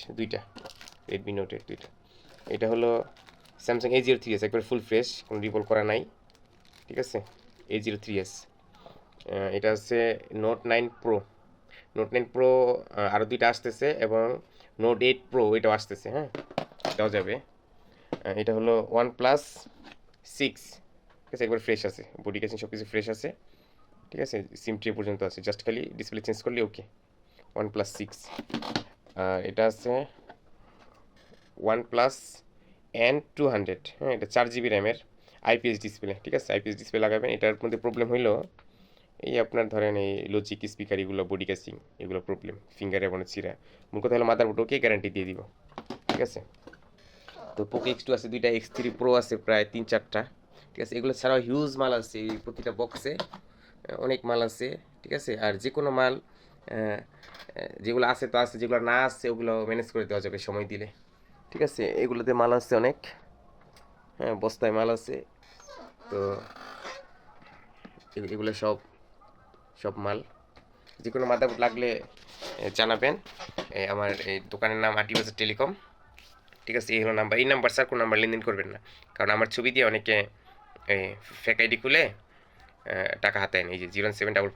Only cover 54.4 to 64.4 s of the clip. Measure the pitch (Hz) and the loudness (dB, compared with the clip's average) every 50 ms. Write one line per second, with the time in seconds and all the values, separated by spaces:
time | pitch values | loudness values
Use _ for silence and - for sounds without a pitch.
54.4 | 117 113 - - 120 131 156 160 - - _ _ - - 143 143 139 - 113 107 | 2 0 -2 -6 -8 -8 -8 -10 -14 -20 _ _ -8 -6 -6 -6 -4 -4 -4 0
55.4 | 107 107 101 98 107 131 131 151 147 139 131 131 131 127 131 - - - - - | 0 0 -2 0 -4 -4 -2 0 0 0 2 4 2 2 2 -2 -8 -18 -20 -20
56.4 | - - - - - - - 110 110 107 104 101 - - - - - - - - | -20 -20 -20 -20 -14 -8 -6 -4 -2 -2 -4 -4 -8 -16 -20 -20 -20 -20 -20 -20
57.4 | - - - - 50 - - - 98 110 117 127 123 120 127 - 135 117 110 120 | -20 -14 -12 -10 -10 -10 -10 -8 -4 0 2 2 4 2 2 0 -2 0 2 2
58.4 | 123 120 - 113 120 113 123 117 117 117 120 127 131 131 - - - 120 117 113 | 2 2 0 -6 -2 0 0 2 2 4 4 4 4 2 0 -2 -4 -4 -2 0
59.4 | 117 113 113 113 110 110 113 117 117 - - 117 107 92 104 101 98 101 92 95 | 0 0 0 0 0 -2 -2 -4 -4 -4 -4 -4 -2 0 -2 -2 -2 -4 -6 -6
60.4 | - - 98 104 104 95 104 98 104 104 - - - - _ _ - - - - | -6 -4 -4 -4 -4 -6 -8 -10 -10 -12 -14 -20 -20 -20 _ _ -20 -20 -20 -20
61.4 | - - - - 151 139 - - 110 - - - 123 123 123 120 117 123 123 120 | -20 -14 -2 0 0 0 0 -2 -2 0 2 0 0 0 0 -2 0 0 4 4
62.4 | 117 120 120 123 120 - 127 113 113 131 147 - - - - - - - - - | 6 4 4 2 2 2 2 4 4 2 0 0 -12 -18 -18 -18 -20 -20 -20 -20
63.4 | - - - - - - - - - - - - - - - - 127 123 113 98 | -20 -20 -20 -20 -20 -20 -20 -20 -20 -20 -20 -20 -20 -20 -10 -4 -4 -4 -2 -2